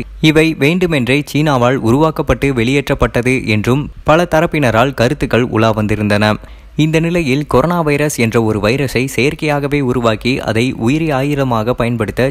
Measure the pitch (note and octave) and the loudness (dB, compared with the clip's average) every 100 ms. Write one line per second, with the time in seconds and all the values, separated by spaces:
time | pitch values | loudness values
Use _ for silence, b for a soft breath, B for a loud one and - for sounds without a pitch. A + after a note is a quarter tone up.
0 | - - D#3 D#3 D#3+ D3+ C#3 F3+ F3 D3+ | -2 0 2 4 2 2 0 2 0 0
1 | A#2+ C#3+ C#3+ C#3 D3+ C3+ A#2+ C3+ A2 C3 | 0 -2 0 -2 0 2 2 2 2 2
2 | D#3+ D3+ C#3 B2+ C#3 B2+ A2+ C#3+ C#3 C#3+ | 2 0 -2 0 0 0 0 0 0 0
3 | A#2+ B2+ A#2+ C3 G#2+ G#2+ G#2 C3+ C3 - | 0 0 0 -2 0 0 2 0 -2 -6
4 | - D#3+ F3 D#3+ E3 D#3 C3 A2 C#3 C3 | 2 2 4 2 0 0 0 2 0 2
5 | A#2+ D3 C3+ A#2 B2 G#2+ A2+ G#2+ G#2+ G#2+ | 0 0 -2 0 0 0 0 0 0 0
6 | G#2 G#2 G#2+ G#2+ B B B - D#3 D#3+ | 0 2 2 -2 B B B -2 0 2
7 | E3 F3 D3+ C#3 D3+ B2 D#3 F3 D3+ C#3+ | 0 -2 0 -2 0 2 2 0 0 0
8 | D3+ - A2+ A#2 A2 G#2+ G2+ C3+ C3+ A#2 | -2 0 0 2 0 0 0 0 -2 -2
9 | C3+ - C3+ D#3+ D3+ C#3+ C#3 D3 B2+ B2 | -2 0 -2 -2 -2 -2 -2 -2 0 0
10 | A#2 G#2+ A#2 C3+ - A2 B2+ - A2+ D#3 | 0 0 -2 -2 -2 -2 -2 0 0 0
11 | D#3+ C3+ C#3+ C#3+ C3 A2+ G#2+ B2+ A#2+ A#2+ | 0 -2 -2 -2 0 0 -2 -2 -2 -2
12 | G2+ - C3 | -4 -2 -2